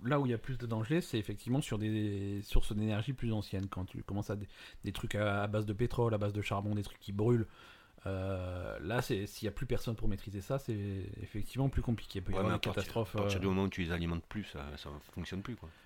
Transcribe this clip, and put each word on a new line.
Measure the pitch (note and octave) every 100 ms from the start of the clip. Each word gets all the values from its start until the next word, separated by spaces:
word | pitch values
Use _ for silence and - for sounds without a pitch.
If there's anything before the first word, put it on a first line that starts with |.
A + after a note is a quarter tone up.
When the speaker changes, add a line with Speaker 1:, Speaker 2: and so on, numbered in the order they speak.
Speaker 1:
là | A2 C#3+
où | C3
il |
y |
a | A2+
plus | - B2
de | A#2+
danger, | A2 A2 D#3+
c'est | E3+ A2+
effectivement | G#2 G2+ - C3
sur | B2 G#2+
des | G#2+ A2 G#2 G2+ G2 G2+
sources | G2+ - -
d'énergie | G#2 G#2+ G#2 A2
plus | C3 A#2
anciennes. | A2 - F#2+ G2
Quand | -
tu | F#2+ -
commences | - G2+ G2+
à | G#2
des, | G2+ - - -
des | G#2
trucs | F#2+ A2 G#2
à, | G#2 G2+
à | G#2
base | G#2+ G#2+
de |
pétrole, | G2+ A#2+ - A#2
à | G#2+
base | G#2
de | G#2
charbon, | G2+ G2+ G#2 G#2
des |
trucs | G2+ -
qui | -
brûlent, | G2+ A2 A#2+ G#2+ - - - - - G2
euh, | F#2+ F#2+ F#2+ F2+ F2+ F2+ G#1+
là, | E2 B2
c'est, | B2 G#2+ G2+
s'il | - G#2+
y |
a |
plus | - C3
personne | G#2 - A2
pour | G#2+
maîtriser | G2 - G2+
ça, | - C3+
c'est | - G#2 G2+ G2 F#2+ G#2+
effectivement | - G#2 G2+ A#2+ C3+
plus | -
compliqué. | B2 A2+ - G2
Il |
peut | F#2
y |
Speaker 2:
Ouais, | F#2
Speaker 1:
avoir | F#2
Speaker 2:
mais | F2
Speaker 1:
des | -
Speaker 2:
à |
partir, | E2+
Speaker 1:
catastrophes, | F#2+ A#2 A2 G#2+
Speaker 2:
à |
partir | G2+ G2
Speaker 1:
euh. |
Speaker 2:
du | F#2+
moment | F#2+
où | G2
tu | -
les | E2+
alimentes | F2 E2+ E2+ -
plus, | A2
ça, | G2 D#2+ C#2+ D2
ça | D2+ D2 -
fonctionne | - E2+ F#2+
plus, | G2+ A2+
quoi. | E2 -